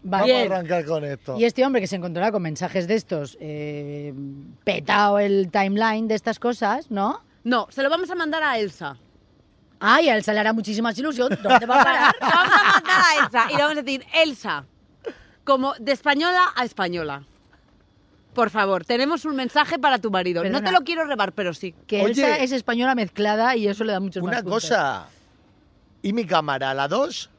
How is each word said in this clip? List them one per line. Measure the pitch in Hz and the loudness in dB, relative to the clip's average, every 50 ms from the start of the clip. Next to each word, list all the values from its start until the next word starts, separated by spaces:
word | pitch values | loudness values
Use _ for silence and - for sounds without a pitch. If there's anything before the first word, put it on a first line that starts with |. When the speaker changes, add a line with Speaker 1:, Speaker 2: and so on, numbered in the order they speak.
| - | -6
Speaker 1:
Va. | 185 190 196 | -2 0 2
Speaker 2:
vamos | 202 | 4
Speaker 1:
Bien. | 247 254 247 233 196 | 4 4 4 2 0
Speaker 2:
a | 190 | -2
arrancar | 185 175 156 180 175 156 | -4 -2 -2 -2 -2 -2
con | 147 165 156 147 | -2 -4 -4 -4
esto. | 143 139 131 _ - 131 214 | -6 -10 -10 _ -8 -2 0
Speaker 1:
Y | 233 | 0
este | 233 226 - 254 | 0 2 2 0
hombre | 269 269 240 | 2 2 0
que | 190 180 | -2 -2
se | 202 | -6
encontrará | 190 170 180 165 175 185 220 | -6 -6 -6 -4 -2 -2 -2
con | 208 208 | -2 -2
mensajes | 175 160 156 - 180 175 - 190 175 | -4 -4 -6 -6 -8 -4 -4 -4 -2
de | 170 214 | 0 -2
estos, | 220 - _ 175 156 143 135 - - | -2 -2 _ -6 -6 -6 -8 -12 -14
eh, | - 151 151 151 147 151 147 147 147 143 147 147 147 147 135 135 139 139 139 139 139 - - - _ | -14 -12 -10 -8 -8 -8 -8 -8 -10 -10 -10 -10 -10 -12 -12 -10 -12 -12 -12 -14 -18 -20 -20 -8 _
petao | - 190 170 147 - 202 208 208 208 202 202 | -4 -4 -4 -2 0 2 4 4 4 4 2
el | 208 202 196 196 190 175 | 2 2 2 0 0 0
timeline | - 208 196 196 196 208 220 226 214 220 226 | 0 0 0 0 0 0 0 0 0 -2 -2
de | 220 220 | -2 -2
estas | 208 _ 226 220 - | -2 _ -4 -6 -2
cosas, | - 240 240 - 233 202 214 269 330 _ | -4 -4 -4 -2 -2 -2 -2 -2 -4 _
¿no? | 226 196 196 220 320 453 _ _ _ _ | -4 -2 -2 -2 -2 -4 _ _ _ _
Speaker 3:
No, | _ 233 254 240 208 - | _ -2 0 0 -2 -4
se | - 269 | -4 -2
lo | 269 277 | 0 0
vamos | 320 339 370 320 | 0 0 -2 -4
a | 370 | -4
mandar | 359 330 302 302 320 | -6 -4 -4 -2 -2
a | 311 294 254 226 | -2 0 0 -2
Elsa. | 214 196 - - 175 143 139 120 _ _ _ _ _ _ _ _ _ _ _ _ _ _ _ _ | -2 -4 -8 -10 -14 -14 -14 -14 _ _ _ _ _ _ _ _ _ _ _ _ _ _ _ _
Speaker 1:
Ay, | - 208 240 302 339 294 | 2 4 4 6 6 4
a | 233 | 2
Elsa | 214 - - | 2 0 0
le | 208 214 | -2 0
hará | 208 220 | 0 0
muchísima | 226 226 208 208 214 208 233 233 | 0 0 -2 -4 -4 -2 -2 -2
ilusión. | 208 190 269 311 285 233 247 233 - - | -2 -4 -6 -6 -2 -2 -2 -2 -2 -2
¿Dónde | 202 - 254 240 233 | 4 6 6 6 6
va | 233 247 277 | 6 4 6
a | 262 | 6
parar? | 294 262 - - 277 - | 6 4 4 4 4 4
Speaker 3:
<laughs> | - | 4
Vamos | - - 320 339 370 - 403 | 2 2 4 4 4 6 6
a | 415 415 427 | 6 6 6
mandar | 392 370 330 320 370 370 | 4 4 4 4 2 4
a | 370 339 311 294 277 | 6 4 4 4 2
Elsa | - - 240 233 226 | 2 2 0 2 2
y | 294 | 2
le | 285 | 2
vamos | 285 294 311 294 | 2 2 0 -2
a | |
decir, | 262 247 269 262 254 - - | -4 -4 -4 -6 -6 -2 2
"Elsa, | 320 320 320 269 - - 214 160 143 139 _ _ _ _ _ _ _ _ 440 - - - _ _ _ _ | 2 2 2 0 -8 -6 -6 -6 -6 -6 _ _ _ _ _ _ _ _ -14 -14 -14 -20 _ _ _ _
como | - 277 262 254 277 277 - | 0 0 2 2 -2 -4 -4
de | 226 233 | -2 -2
española | 277 - - 294 285 277 320 349 359 359 359 370 - | -2 0 0 0 0 2 2 2 4 4 2 2 2
a | - 254 | -4 -6
española, | 233 - - 196 175 175 175 160 151 139 139 139 _ _ _ _ _ _ _ _ _ _ _ _ _ _ _ _ _ _ _ _ _ - | -6 -4 -4 -4 -4 -2 -4 -6 -6 -8 -10 -14 _ _ _ _ _ _ _ _ _ _ _ _ _ _ _ _ _ _ _ _ _ 0
por | 240 233 214 | 0 0 2
favor, | - 220 202 196 196 185 170 | 2 0 2 2 0 -2 0
tenemos | - 240 240 262 285 339 294 - | -2 0 0 2 0 -2 -2 -4
un | 311 294 | -4 -4
mensaje | 262 262 247 - 294 294 262 320 339 | -4 -4 0 2 2 2 2 -2 0
para | 254 294 262 233 | 2 2 2 2
tu | 185 226 | 0 -2
marido. | 196 185 180 180 175 170 | -2 0 -2 0 -2 -2
No | 175 190 | -2 -2
Speaker 1:
Perdona. | 208 285 214 381 | -2 -2 -2 2
Speaker 3:
te | |
lo | 370 359 - | 2 2 2
quiero | 330 339 330 320 | 2 -4 -4 -2
rebar, | 294 277 214 202 190 | -4 -2 -2 -2 -4
pero | - - 202 180 160 | -2 -4 -4 -4 -4
sí". | - - 185 - _ _ | -6 -12 -14 -14 _ _
Speaker 1:
Que | - 220 202 | -6 -2 0
Speaker 2:
Oye, | 196 214 220 277 277 | 0 0 2 2 2
Speaker 1:
Elsa | 285 - - | 2 2 0
es | 269 254 | 0 -2
española | 262 247 - - 233 233 247 262 262 | -4 -4 -4 -4 -2 0 0 0 0
mezclada | 247 214 180 _ - 208 208 214 214 226 247 262 | 0 -2 -4 _ -2 -2 0 0 2 2 0 0
y | 233 214 202 | 0 0 -2
eso | 202 202 226 | -2 -2 -4
le | 220 | -4
da | 208 185 | -2 -4
muchos | 196 196 - 190 | -4 -6 -6 -6
más | 175 185 | -4 -4
Speaker 2:
una | 226 233 | -4 -4
Speaker 1:
puntos. | 202 180 196 226 - | -4 -4 -4 -4 -2
Speaker 2:
cosa. | - 240 202 156 139 120 95 80 - - _ _ _ _ _ _ _ _ _ _ _ _ _ _ _ _ _ | 0 0 0 0 0 -2 -6 -10 -16 -20 _ _ _ _ _ _ _ _ _ _ _ _ _ _ _ _ _
¿Y | - 196 202 | -6 -4 -4
mi | 233 226 | -4 -4
cámara, | 165 180 165 151 151 139 131 135 135 135 | 0 0 0 0 0 -4 -4 -2 -4 -2
la | 135 139 143 | -2 -2 -2
dos? | 170 226 277 330 240 - - - _ | -2 -2 -2 -4 -6 -12 -14 -16 _